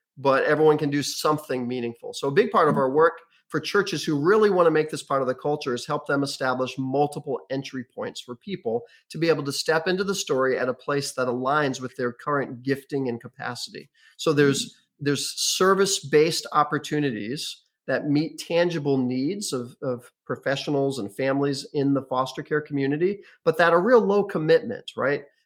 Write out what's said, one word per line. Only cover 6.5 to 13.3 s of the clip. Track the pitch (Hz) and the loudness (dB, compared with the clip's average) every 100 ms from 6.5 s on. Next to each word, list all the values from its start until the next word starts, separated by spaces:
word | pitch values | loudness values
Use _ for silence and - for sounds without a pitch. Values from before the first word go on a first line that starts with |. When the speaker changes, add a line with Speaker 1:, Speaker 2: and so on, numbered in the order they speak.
| 127 127 135 | 0 -2 -4
Speaker 1:
multiple | 131 135 - - - 123 - | -4 0 0 -2 -6 -8 -6
entry | 135 139 135 | -8 -6 -10
points | 120 - - - | -12 -10 -10 -10
for | - 123 | -14 -14
people | - 185 117 117 233 _ _ | -10 -8 -4 -6 -6 _ _
to | 165 | -4
be | 165 | 0
able | 147 139 | 2 0
to | |
step | 135 - 160 165 | -4 0 0 0
into | 185 196 | -2 -2
the | 185 | -4
story | - 135 131 120 | -2 0 2 2
at | 127 | 0
a | 120 | -4
place | - 143 139 | -4 -4 -2
that | - 127 | -2 -2
aligns | 123 131 151 143 131 | 0 0 2 2 -2
with | 127 - | -8 -6
their | 123 | -6
current | 120 - 143 131 123 | -4 -2 -2 -2 -6
gifting | 127 135 - 139 131 | -4 -4 -4 -4 -4
and | 117 | -6
capacity. | 120 | -10